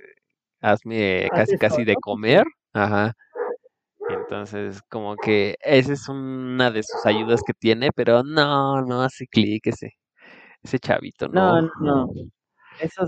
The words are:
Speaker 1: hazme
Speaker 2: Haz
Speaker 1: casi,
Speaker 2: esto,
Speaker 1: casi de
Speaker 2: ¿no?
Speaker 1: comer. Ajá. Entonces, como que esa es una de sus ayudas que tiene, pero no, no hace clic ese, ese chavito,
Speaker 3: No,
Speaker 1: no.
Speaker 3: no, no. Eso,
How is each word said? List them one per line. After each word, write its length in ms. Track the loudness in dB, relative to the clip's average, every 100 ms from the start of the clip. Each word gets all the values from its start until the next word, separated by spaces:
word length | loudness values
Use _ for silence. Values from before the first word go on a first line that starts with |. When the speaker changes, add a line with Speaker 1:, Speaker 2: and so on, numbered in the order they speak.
| -20 _ _ _ _ _
Speaker 1:
hazme 640 | 0 2 0 -2 0 0
Speaker 2:
Haz 60 | 0
Speaker 1:
casi, 200 | 0 0
Speaker 2:
esto, 80 | 2
Speaker 1:
casi 240 | 2 2
de 80 | 2
Speaker 2:
¿no? 60 | 0
Speaker 1:
comer. 440 | -2 -2 4 4 4 -2 _
Ajá. 400 | -2 0 2 0 -4 _ -10 -8 -8 _ _ _ -14 -8
Entonces, 720 | -8 -8 -10 -8 -8 -8 -10 -12
como 280 | -10 -8 -4
que 400 | 2 2 2 -2
esa 320 | 2 4 4
es 160 | -2 -6
una 600 | -8 -8 -8 -4 0 2
de 120 | 0
sus 220 | -4 -2
ayudas 380 | 0 2 2 0 0
que 60 |
tiene, 360 | -2 0 2 0
pero 280 | 0 2 2
no, 600 | 2 0 2 2 0 -2 -2
no 160 | -2
hace 240 | -2 -4 -4
clic 400 | 0 2 0 -4
ese, 260 | -6 -8 -18 _ _ -20 -20 -20 _
ese 160 | -6 -4
chavito, 500 | 0 -2 -2 -8 -4
Speaker 3:
No, 320 | 2 4 4
Speaker 1:
no. 80 | 2 -2
Speaker 3:
no, 260 | 0 0 -2
no. 60 | -8 -14 _ _ _ _ -10
Eso, 240 | -8 -4